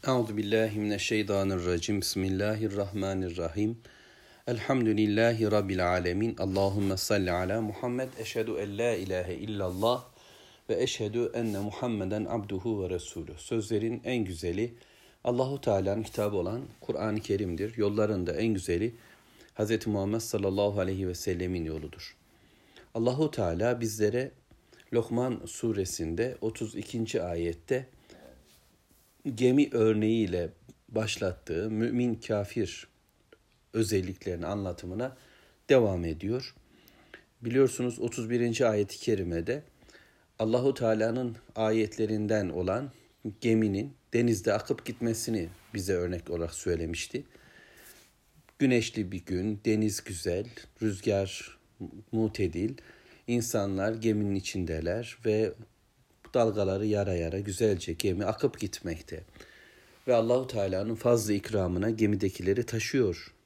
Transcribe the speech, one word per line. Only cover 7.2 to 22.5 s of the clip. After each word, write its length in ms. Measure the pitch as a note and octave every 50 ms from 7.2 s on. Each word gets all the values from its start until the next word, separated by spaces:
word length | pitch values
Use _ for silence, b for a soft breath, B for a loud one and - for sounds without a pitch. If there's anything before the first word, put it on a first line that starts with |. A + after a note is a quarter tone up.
| F#2 F2+
ala 280 | F2 F2+ F#2 F#2 G2+ A2+
Muhammed. 480 | A2 G#2 G#2+ - - B2 B2 B2+ C3 B2+ - -
Eşhedü 320 | A2 - - A#2 A2+ A2+
en 280 | A2 - G#2 G#2 G2+ G#2
la 160 | A#2 A#2+ A2+
ilahe 400 | F2+ F#2+ F#2 F#2 F2+ F2+ F2+ F2+
illallah 720 | C2 - G#2+ G#2+ G2+ F#2+ F2+ F2+ F#2 G#2+ A2+ B2 C3 - - B B B B B B B B B B B -
ve 140 | A2+ -
eşhedü 480 | B2+ - - - A2 G#2 G#2 A#2+ A#2+ - -
enne 240 | A#2 A#2 A2 G#2 G2
Muhammeden 680 | G2+ G#2 - - C3 A#2+ A2+ G#2 F#2+ F#2+ G#2 G#2+ G#2
abduhu 580 | - - A#2 G2+ G2+ G2+ F#2 F#2 A#2 A2 G2+
ve 80 | F#2+ F2
resuluh. 480 | F2+ F2 - - - E2+ D#2+ D2 D2+ -
Sözlerin 600 | - - A#2+ A2+ G2+ G#2 A2+ G#2 G#2+ A2+ A#2+ A2 -
en 200 | A2+ B2+ A#2+ G#2+
güzeli 500 | F#2 F2 D#2+ F2 F2 E2+ G2 A2+ A#2+ A#2+ B B B B B B B B B _
Allahu 360 | B2 A#2+ B2 C3 C3 C#3 C3+
Teala'nın 420 | - B2 G#2 G2 F#2 G2 G2+ A2+
kitabı 340 | A2+ - - - G#2+ G#2 G#2
olan 260 | F#2+ F2 F#2 A2 B2 C#3 - - -
Kur'an-ı 400 | - - - - G#2 A2 G#2 A2
Kerim'dir. 560 | - - G2+ G2 G#2+ F2+ E2+ D#2 G2 A2 A#2
Yolların 500 | A2+ G#2 G2+ G#2 G#2+ G#2+ G#2 G#2+ F#2 F2+
da 60 | E2+
en 220 | D#2 D2+ A2 A2+ G#2+
güzeli 400 | F#2+ F2+ - F2 F2 A2 A#2+ A#2 B B B B B B B B B B B B
Hazreti 360 | - G#2+ G#2 A2+ G#2+ - A2
Muhammed 300 | G#2 G2+ F#2+ G2+ G#2 A#2
sallallahu 600 | A2+ - - G#2 G2 F#2+ F#2+ G2+ G2+ G#2 G2+ G2
aleyhi 280 | F#2 F#2 F#2+ F#2+ G2 F2+
ve 60 | F2
sellemin 500 | - - G2+ F2+ F2 F2+ F2+ F2+ F2 E2
yoludur. 520 | D#2 D#2 D#2 D#2 D#2 - - - - - _ B B B B B B